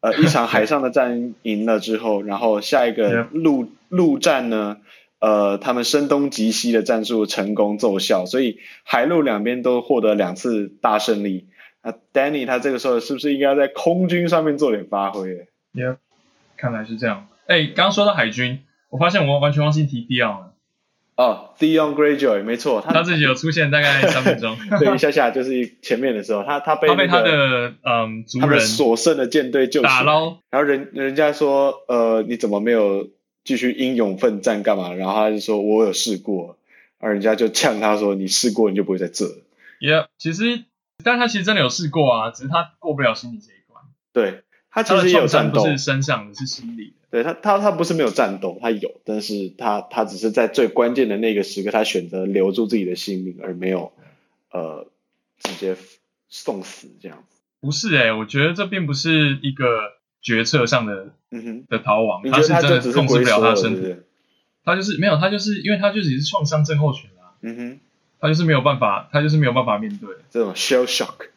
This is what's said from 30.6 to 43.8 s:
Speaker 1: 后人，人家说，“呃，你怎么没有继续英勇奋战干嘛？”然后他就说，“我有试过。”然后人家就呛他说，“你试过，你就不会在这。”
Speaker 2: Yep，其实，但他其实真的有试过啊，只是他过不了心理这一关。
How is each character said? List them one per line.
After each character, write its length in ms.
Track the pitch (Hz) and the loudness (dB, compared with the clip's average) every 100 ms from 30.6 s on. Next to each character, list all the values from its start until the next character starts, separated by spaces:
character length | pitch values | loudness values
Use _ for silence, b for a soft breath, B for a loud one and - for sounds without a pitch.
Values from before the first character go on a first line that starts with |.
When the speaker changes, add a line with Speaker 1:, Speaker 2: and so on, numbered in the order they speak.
Speaker 1:
后 20 | |
人， 260 | 147 139 139 | 2 0 -2
人 240 | 135 135 135 | -6 -4 0
家 160 | 151 | 0
说 400 | 147 151 139 139 135 - | 2 2 4 2 -2 -2
，“呃， 320 | 123 117 113 | 0 2 2
你 160 | 110 117 | 0 -2
怎 120 | 113 | -2
么 120 | 101 | 0
没 100 | 110 | 2
有 380 | 117 104 98 - _ _ _ | 2 2 0 -6 _ _ _
继 140 | - 127 | -4 -2
续 160 | 123 | -2
英 220 | 123 131 127 | -2 -2 0
勇 220 | 107 95 | 0 0
奋 240 | 123 104 | 0 0
战 220 | 98 104 | -2 -2
干 140 | 104 101 | 0 -2
嘛？” 160 | 90 90 | -2 -6
然 140 | 95 | -2
后 40 | |
他 160 | 107 107 | 0 0
就 120 | 107 | 0
说 180 | 101 107 | -2 -2
，“我 220 | 104 110 | 2 2
有 80 | 110 | 2
试 260 | 92 - 98 | 0 -4 -4
过。” 400 | - 98 85 - b b b b | -4 -6 -6 -16 b b b b
然 100 | 107 | -4
后 40 | |
人 60 | 104 | 0
家 160 | 104 110 | 2 2
就 140 | 113 | 0
呛 320 | 110 151 107 | 0 0 0
他 160 | 107 104 | 0 2
说 180 | 104 98 | 0 -2
，“你 120 | 95 | -2
试 240 | - 123 | -2 -2
过， 180 | 107 110 | 0 0
你 80 | 95 | 0
就 80 | 92 | -2
不 60 | |
会 40 | 92 | -2
在 120 | 90 | -4
这。” 160 | - 90 - _ b b b | -6 -8 -8 _ b b b
Speaker 2:
Yep， 240 | 139 156 - _ | 0 0 0 _
其 140 | 160 | -8
实， 320 | 165 226 240 - _ _ _ | -2 -2 -2 -8 _ _ _
但 160 | 165 240 | -2 0
他 80 | 240 | 0
其 100 | 208 | -2
实 60 | |
真 100 | 180 | 0
的 80 | 208 | 0
有 60 | 131 | 0
试 220 | - 160 | -2 -4
过 200 | 139 139 | 0 2
啊， 180 | 117 113 | 2 0
只 120 | 117 | -6
是 40 | 135 | -4
他 280 | 170 165 _ | -4 -4 _
过 140 | 170 | -6
不 80 | 143 | 0
了 120 | 127 | 0
心 200 | 110 120 | 0 -8
理 60 | 113 | -16
这 120 | - | -18
一 60 | _ _ | _ _
关。 160 | - | -20